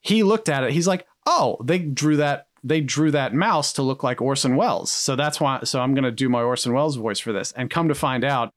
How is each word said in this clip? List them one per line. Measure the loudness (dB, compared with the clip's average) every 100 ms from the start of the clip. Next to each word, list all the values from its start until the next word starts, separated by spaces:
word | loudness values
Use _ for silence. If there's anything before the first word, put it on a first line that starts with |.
He | 2 4
looked | 4 2 0
at | 0
it. | 0
He's | 0 0
like, | 0 -4 _ 0
"Oh, | 2 2 -2
they | 0 0
drew | 0 0 2 2
that, | 2 -2 -6 _
they | -2 -2
drew | 0 0 2
that | 2 0
mouse | 0 2 0 0
to | -2
look | -2 -2
like | -2 -2
Orson | -2 0 2
Welles. | 2 2 0 -4
So | -4 -2 0
that's | -2 0
why, | -2 0
so | -2 -2
I'm | 0
gonna | 2 0
do | 0 0
my | 2
Orson | 0 0 0
Welles | 0 0 -2
voice | -4 -4
for | -4
this." | -4 -6
And | -8 -4
come | -2 0
to |
find | 0 0 0
out | 0 0 -2